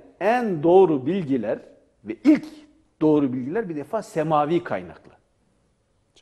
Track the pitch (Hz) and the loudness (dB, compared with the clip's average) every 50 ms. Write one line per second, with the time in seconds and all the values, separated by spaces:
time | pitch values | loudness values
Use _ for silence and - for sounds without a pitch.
0 | - - _ - 170 208 240 247 240 214 180 151 143 165 180 190 190 165 156 135 | -18 -20 _ -4 -2 0 0 0 0 -2 -4 0 2 4 6 6 6 6 2 -2
1 | 123 147 185 202 170 127 139 123 101 107 139 - - - - _ _ _ _ _ | -2 -4 -4 -4 -2 -2 -2 -4 -2 -4 -6 -8 -8 -20 -20 _ _ _ _ _
2 | _ 101 - - - 277 302 - - - - - - _ _ _ _ _ _ - | _ -14 -14 -2 4 4 4 4 2 -10 -18 -20 -20 _ _ _ _ _ _ -2
3 | 156 156 151 151 143 127 123 131 123 139 175 233 226 170 160 147 135 - - 214 | 2 2 4 4 2 0 -2 -4 -6 -6 -6 -6 -6 -6 -8 -10 -10 -6 -6 -8
4 | - - - 165 151 160 156 147 147 147 175 165 175 - 113 92 87 85 76 - | -8 -6 -6 -4 -2 0 2 0 2 2 0 -2 -2 -4 -8 -8 -8 -12 -18 -20
5 | _ - _ _ _ _ _ _ _ _ _ _ _ _ _ _ _ _ _ _ | _ -20 _ _ _ _ _ _ _ _ _ _ _ _ _ _ _ _ _ _
6 | _ _ _ _ | _ _ _ _